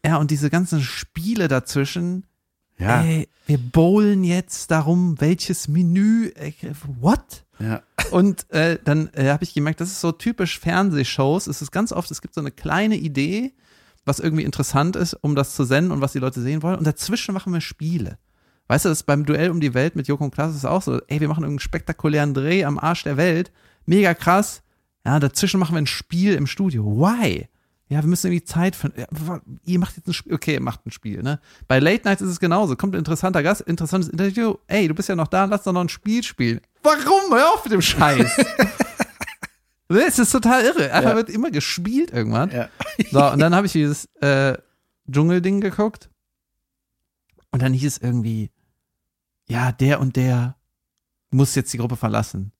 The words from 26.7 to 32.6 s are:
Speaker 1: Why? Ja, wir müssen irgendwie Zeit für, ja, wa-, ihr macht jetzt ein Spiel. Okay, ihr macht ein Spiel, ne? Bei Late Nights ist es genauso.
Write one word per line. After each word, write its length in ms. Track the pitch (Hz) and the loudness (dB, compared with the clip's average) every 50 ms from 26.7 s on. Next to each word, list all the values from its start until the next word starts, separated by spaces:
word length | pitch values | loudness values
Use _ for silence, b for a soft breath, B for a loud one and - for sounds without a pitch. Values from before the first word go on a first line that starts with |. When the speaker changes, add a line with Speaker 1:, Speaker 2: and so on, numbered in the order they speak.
| 139 113 104 | 0 0 0
Speaker 1:
Why? 640 | 104 104 117 151 196 233 240 220 131 87 73 - - _ _ _ _ _ _ _ _ | 0 2 2 2 2 2 2 0 0 -2 -4 -8 -14 _ _ _ _ _ _ _ _
Ja, 120 | 143 151 | -2 0
wir 60 | 147 160 | 2 2
müssen 200 | 180 175 - 180 | 0 0 0 0
irgendwie 160 | 180 170 - | -2 -2 -4
Zeit 300 | - - 170 175 190 185 | -4 -2 0 0 0 -2
für, 160 | - - 139 - | -4 -8 -8 -6
ja, 100 | - - - | -8 -12 -12
wa-, 320 | 160 151 156 165 180 - _ - - - _ | -10 -8 -8 -8 -8 -10 _ -18 -20 -14 _
ihr 120 | 170 180 175 | -2 0 0
macht 180 | 180 - - - | 0 -2 -6 -10
jetzt 80 | - - | -8 -8
ein 60 | - | -8
Spiel. 180 | - - - | -8 -6 -6
Okay, 220 | 165 151 - 160 151 | -6 -4 -2 -2 -2
ihr 80 | 131 | -2
macht 240 | 127 123 117 - _ | -4 -6 -6 -8 _
ein 40 | 117 | -16
Spiel, 320 | - - - 110 101 92 | -16 -12 -10 -10 -8 -6
ne? 180 | 117 135 147 147 b b b b b _ | -4 -4 -6 -6 b b b b b _
Bei 100 | 127 131 | 2 4
Late 260 | 143 165 202 233 - | 4 4 2 2 2
Nights 180 | 202 196 - | 0 0 0
ist 80 | 196 185 | -2 -4
es 100 | 175 - | -2 -2
genauso. 340 | - 175 165 196 | 0 2 2 2